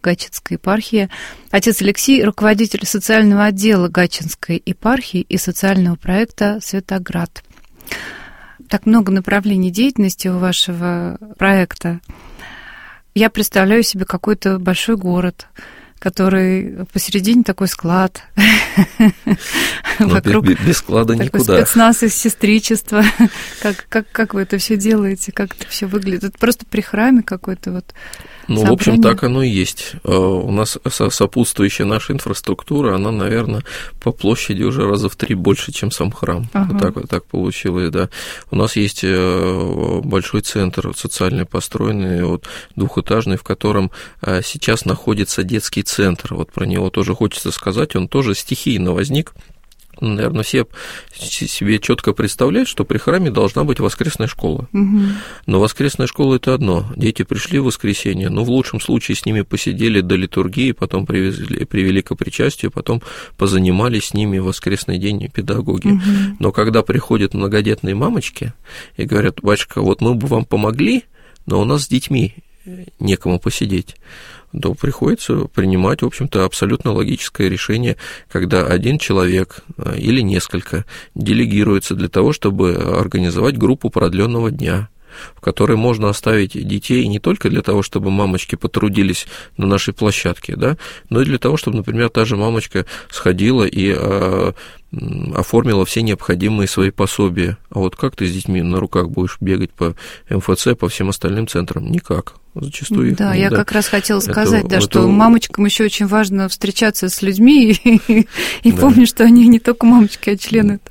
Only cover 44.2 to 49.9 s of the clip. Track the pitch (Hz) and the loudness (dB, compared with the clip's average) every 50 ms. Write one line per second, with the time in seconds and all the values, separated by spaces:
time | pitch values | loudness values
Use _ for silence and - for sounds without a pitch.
44.2 | - 95 92 90 90 - - 151 - - 113 - - - 92 - - 113 110 104 | -4 -2 -2 -2 -4 -6 -8 -4 -2 0 0 0 0 -2 -4 -2 -2 -2 -2 -2
45.2 | 98 - - - 95 90 120 107 - - - 107 98 - - - 101 92 87 - | -2 -2 -2 -4 -2 -2 -2 -4 -4 -4 -4 -4 -4 -2 0 0 2 2 0 -2
46.2 | - - 85 85 82 - - - 92 95 92 92 95 92 - 98 95 95 92 - | -6 -8 -8 -8 -8 -8 -6 -6 -4 -2 -2 -2 -2 -2 -2 -2 -2 -2 0 0
47.2 | 110 98 - - - - - - - 98 95 117 156 - - 95 90 - - 135 | -2 -2 -2 -4 -6 -6 -6 -4 -4 -4 -2 -2 -2 -2 -2 -4 -4 -2 0 0
48.2 | 135 110 95 - - - 127 - - - 120 95 90 92 85 90 98 143 131 151 | 0 0 -2 -4 -4 -6 -8 -4 -2 -2 -2 0 0 0 0 0 -2 0 -2 -2
49.2 | 165 - - - - - - - - - - - - - | -4 -4 -12 -20 -20 -20 -20 -20 -20 -20 -20 -20 -20 -20